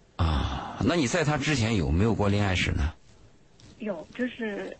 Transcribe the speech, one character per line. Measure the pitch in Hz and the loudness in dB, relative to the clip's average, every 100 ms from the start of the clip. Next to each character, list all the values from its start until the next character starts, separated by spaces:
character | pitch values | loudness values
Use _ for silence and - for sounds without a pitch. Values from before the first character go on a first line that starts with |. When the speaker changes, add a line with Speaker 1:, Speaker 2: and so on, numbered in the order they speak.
| - - | -14 -2
Speaker 1:
啊， | 82 73 - 67 - - | 0 0 -2 -6 -8 -2
那 | 120 175 | 0 2
你 | 123 | 2
在 | 180 | 2
他 | 147 151 | 2 2
之 | 139 143 | 2 2
前 | 110 113 | 2 2
有 | 73 | 2
没 | 80 | 2
有 | 113 98 | 2 4
过 | 101 | 2
恋 | 101 | 2
爱 | 101 90 | 2 0
史 | - | 0
呢？ | - 73 - - - - - - - - - | 0 -2 -4 -20 -20 -20 -20 -20 -20 -20 -10
Speaker 2:
有， | 214 170 - | -8 -6 -8
就 | - 247 | -6 -6
是 | - 226 196 190 - | -4 -8 -6 -10 -8